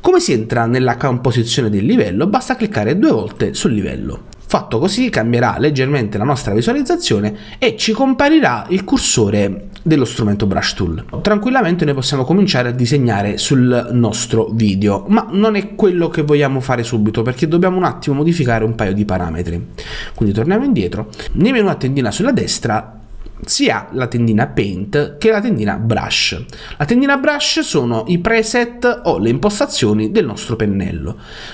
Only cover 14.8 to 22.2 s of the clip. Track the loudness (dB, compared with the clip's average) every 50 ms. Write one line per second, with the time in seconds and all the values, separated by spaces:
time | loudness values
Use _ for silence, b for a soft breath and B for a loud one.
14.8 | 2 2 0 0 0 0 0 0 0 0 0 2 2 2 2 0 -2 -4 -2 2
15.8 | 2 2 4 2 0 0 0 -2 0 2 4 4 4 2 0 -2 -2 -2 -2 -2
16.8 | -2 -2 0 0 0 0 0 0 -2 -2 -2 -2 -2 2 2 2 2 2 2 2
17.8 | 0 -2 -2 -4 -4 -2 0 2 2 2 2 2 2 2 2 2 2 0 0 0
18.8 | -2 0 0 0 0 0 0 -2 -2 -4 -4 -4 -4 -4 -4 -6 -8 -10 -12 B
19.8 | B B B B B B B -2 0 0 2 0 0 2 2 2 2 2 2 2
20.8 | 0 -2 -2 -6 -8 B B B B B B 2 2 2 4 2 2 0 0 0
21.8 | -2 -2 0 0 -2 -2 -2 0